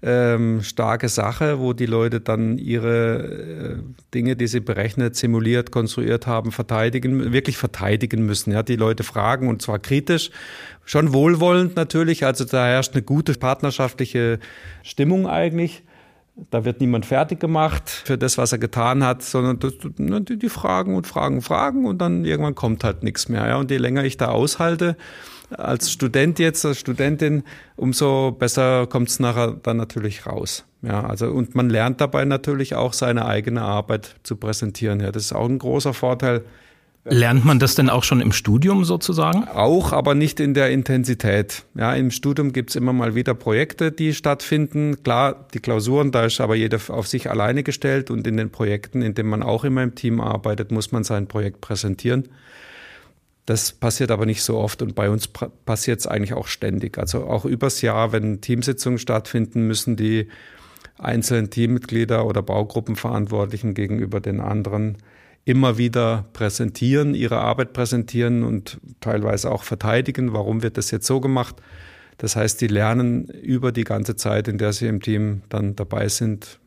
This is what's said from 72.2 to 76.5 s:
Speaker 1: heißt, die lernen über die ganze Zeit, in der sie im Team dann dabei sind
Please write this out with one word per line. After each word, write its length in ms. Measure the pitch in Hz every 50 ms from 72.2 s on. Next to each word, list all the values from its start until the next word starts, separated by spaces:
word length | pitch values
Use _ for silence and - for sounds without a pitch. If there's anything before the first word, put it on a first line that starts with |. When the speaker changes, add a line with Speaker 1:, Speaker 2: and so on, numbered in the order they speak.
| - 110 -
Speaker 1:
heißt, 240 | 117 107 110 - -
die 60 | - 113
lernen 580 | 104 101 104 107 113 123 123 120 120 123 -
über 460 | - - - - - 127 127 127 127
die 120 | 117 117 113
ganze 320 | - 110 107 107 - 110
Zeit, 320 | 101 - 107 104 104 107 113
in 100 | 104 104
der 160 | 104 104 104
sie 140 | - 117 113
im 140 | 110 101
Team 420 | 98 - 110 107 107 104 104 101 98 -
dann 260 | - 104 104 101 101
dabei 320 | - 101 - - 104 104 104
sind 500 | - - 120 110 107 101 - -